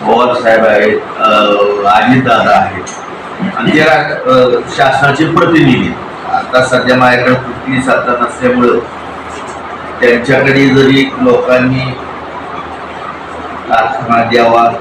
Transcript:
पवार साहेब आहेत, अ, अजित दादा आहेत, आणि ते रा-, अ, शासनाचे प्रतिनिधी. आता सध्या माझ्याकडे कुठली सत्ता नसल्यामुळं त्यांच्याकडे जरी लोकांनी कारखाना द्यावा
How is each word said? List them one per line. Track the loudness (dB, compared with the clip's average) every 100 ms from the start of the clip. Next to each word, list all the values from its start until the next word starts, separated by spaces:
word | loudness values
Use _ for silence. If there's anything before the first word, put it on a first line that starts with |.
पवार | 0 0 2 0
साहेब | 2 2 4
आहेत, | 2 2 0 -4 -2
अ, | 2 2 2 2 2 0 2
अजित | 2 4 2
दादा | 2 0 2 2
आहेत, | 0 -6 -12 -12 -14 -14 -14 -8 -6 -4
आणि | 0
ते | 2
रा-, | 2 2 0 -4 0
अ, | 2 4 0 -2 0
शासनाचे | 0 2 0 2 0
प्रतिनिधी. | 2 2 4 4 2 0 -6 -10 -12 -4
आता | -4 0 0 2
सध्या | 0 2 2
माझ्याकडे | 4 2 2
कुठली | 0 -2 -10 -4 -4
सत्ता | 0 0 0 -2
नसल्यामुळं | -4 -2 0 2 2 2 -2 -12 -14 -14 -12 -12 -12 -12 -12 -12 -12 0
त्यांच्याकडे | 2 2 2 2 2 4 4
जरी | 4 4 4 2 0
लोकांनी | 2 2 4 2 2 -2 -4 -8 -12 -12 -12 -12 -12 -12 -12 -12 -14 -12 -12 -14 -14 -12 -12 -12 -2
कारखाना | 0 0 -4 0 0
द्यावा | 2 2 4 4 2 0